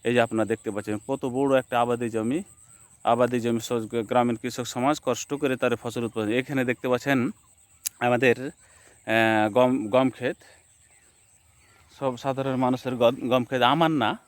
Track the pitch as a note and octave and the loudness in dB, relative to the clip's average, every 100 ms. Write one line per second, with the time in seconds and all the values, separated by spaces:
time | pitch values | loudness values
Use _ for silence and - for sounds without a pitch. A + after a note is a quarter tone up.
0 | - A#2+ A#2 A2 G#2+ A2 - G2+ G#2 G#2 | 0 2 2 0 -2 -2 -4 -8 -6 -8
1 | - C3+ C#3 B2 C#3 C3 - B2 A#2+ A#2+ | -6 -6 -4 -2 2 2 2 0 0 0
2 | A#2+ A2 A2 D3 G3 _ _ _ _ _ | -2 -4 -2 -4 -6 _ _ _ _ _
3 | - A#2 B2 B2 A#2 A#2 A2 A#2+ A2 A#2 | 0 2 2 2 0 -2 -2 -6 -4 -6
4 | G2+ B2 A#2+ A#2 B2 A#2 A#2+ - B2+ D3 | 0 0 2 -2 -6 -8 -8 -2 -2 -2
5 | - A#2+ - C#3+ C#3+ B2+ B2+ A#2 A#2+ A#2 | -2 -4 -6 -4 -4 0 -2 -2 -6 -6
6 | A#2 A2+ G#2+ A#2+ C3 C3+ B2+ B2 C3 B2 | -6 -4 -2 -2 -2 -4 -2 -2 -2 -2
7 | C#3 C3+ A#2+ - _ _ _ _ - _ | 0 0 -2 -6 _ _ _ _ -16 _
8 | B2 A#2+ B2+ A#2 C3+ - _ _ - _ | 0 2 2 2 -2 -14 _ _ -20 _
9 | - A2+ A2+ A2 G#2+ G#2 B2+ C3 G#2+ B2+ | 0 4 4 4 4 4 4 2 0 2
10 | C3 - B2+ F#3 - - _ _ _ _ | 2 0 -8 -8 -16 -20 _ _ _ _
11 | _ _ _ _ _ _ _ _ _ - | _ _ _ _ _ _ _ _ _ -6
12 | C#3 B2 C#3 C3 C3+ B2+ B2+ C3 C3 B2 | -6 -4 -6 -4 -2 0 0 0 -4 2
13 | A#2 C3 B2+ B2 - C3 A#2+ D3 E3 D#3 | 2 2 0 0 0 2 2 4 2 2
14 | A2 F#3+ | 0 -2